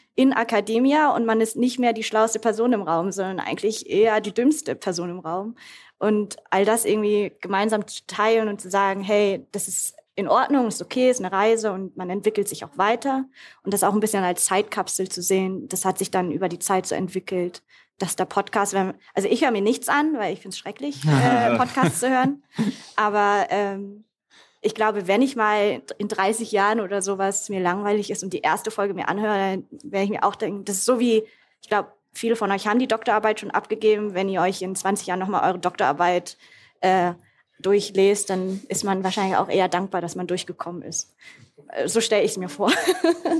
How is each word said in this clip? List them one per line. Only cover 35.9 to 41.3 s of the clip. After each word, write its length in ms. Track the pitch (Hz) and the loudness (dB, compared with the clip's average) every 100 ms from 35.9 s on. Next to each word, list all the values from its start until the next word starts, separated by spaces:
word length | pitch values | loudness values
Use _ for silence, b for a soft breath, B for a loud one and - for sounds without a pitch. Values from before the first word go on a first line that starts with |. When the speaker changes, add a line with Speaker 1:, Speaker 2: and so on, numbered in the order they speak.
| 147 175 180 175 - b b b _ | 2 2 2 -2 -18 b b b _
Speaker 1:
äh, 320 | 185 185 175 175 b b _ _ | 2 4 2 -4 b b _ _
durchlest, 680 | 185 202 202 196 196 208 - | 2 2 2 2 4 4 -2
dann 320 | 185 185 190 - | -4 -2 -6 -6
ist 160 | 196 202 | -4 -2
man 180 | 190 | 0
wahrscheinlich 320 | 185 190 190 - | 0 0 0 2
auch 140 | - | 2
eher 180 | 190 180 | 2 2
dankbar, 320 | 180 185 185 | 0 -2 -4
dass 160 | 165 185 | -4 -6
man 120 | 180 | -4
durchgekommen 540 | 180 - 175 - 175 | -6 -6 -10 -12 -12
ist. 320 | - 165 - _ B | -10 -10 -10 _ B